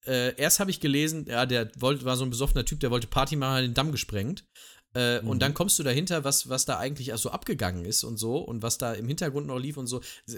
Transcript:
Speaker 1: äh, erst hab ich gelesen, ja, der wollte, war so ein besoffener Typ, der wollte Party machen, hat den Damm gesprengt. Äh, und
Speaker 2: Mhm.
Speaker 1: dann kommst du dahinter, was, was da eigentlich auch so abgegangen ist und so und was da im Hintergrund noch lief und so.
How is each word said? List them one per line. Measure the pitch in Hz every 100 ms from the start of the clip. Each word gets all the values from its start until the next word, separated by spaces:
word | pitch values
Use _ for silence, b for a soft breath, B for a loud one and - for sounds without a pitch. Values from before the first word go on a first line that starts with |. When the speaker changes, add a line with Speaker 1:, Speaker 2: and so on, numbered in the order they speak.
| 131
Speaker 1:
äh, | 127 127 123
erst | 151 -
hab | 196
ich | -
gelesen, | 151 139 156 160 143
ja, | 120 127
der | 123 110 -
wollte, | 127 143
war | 127 127
so |
ein | 131
besoffener | 117 135 135
Typ, | 117 147
der | 131
wollte | 120 113
Party | 131 139 151
machen, | 135 131
hat |
den | 127
Damm | 120 151
gesprengt. | 131 - 104 107 185 - B B B _
Äh, | 123 120 120
und | 110 101
Speaker 2:
Mhm. |
Speaker 1:
dann | 135
kommst | 143 190 -
du |
dahinter, | 143 127 180 170
was, | 139 131 127
was | 127 -
da | 113
eigentlich | 127 147 127
auch | 110
so | -
abgegangen | - - 147 98 90
ist | 87 110
und | 113 110
so | 113 139
und | - 117
was | 113 -
da | 120
im | 104 117
Hintergrund | 156 165 139 147
noch | 127
lief | 135 143
und | 123
so. | 123 B B -